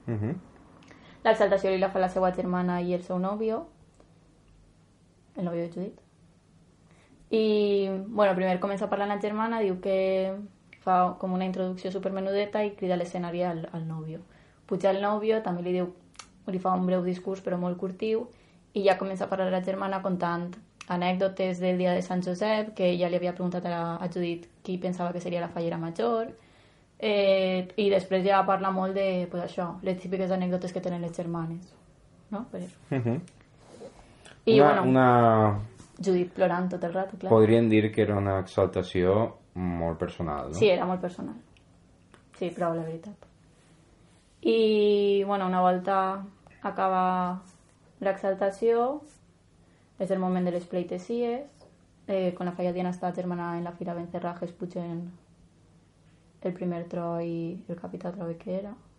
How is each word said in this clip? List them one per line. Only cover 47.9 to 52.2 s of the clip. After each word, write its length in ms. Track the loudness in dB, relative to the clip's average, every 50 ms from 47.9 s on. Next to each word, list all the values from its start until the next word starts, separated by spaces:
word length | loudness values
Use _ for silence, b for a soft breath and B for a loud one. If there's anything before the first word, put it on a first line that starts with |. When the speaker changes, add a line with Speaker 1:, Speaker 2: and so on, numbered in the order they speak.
| _ -4 -2
Speaker 2:
l'exaltació, 1000 | -2 0 0 0 -2 0 0 0 -2 0 2 2 2 4 4 2 0 -2 -4 -8 -14 -20 -20 _ _ _ _ _ _ _ b b b b b b b b -6
és 120 | -4 -2
el 80 | 0 0
moment 240 | 0 0 0 0 0
de 80 | 0
les 140 | -2 -2 -4 -4
pleitesies, 800 | -4 -4 -4 -4 -6 -8 -6 -4 -4 -2 -2 -2 -2 -4 -8 -12 -16 -20 -20 -20 _ _ _ _ _ _ _ -4
eh, 260 | -2 0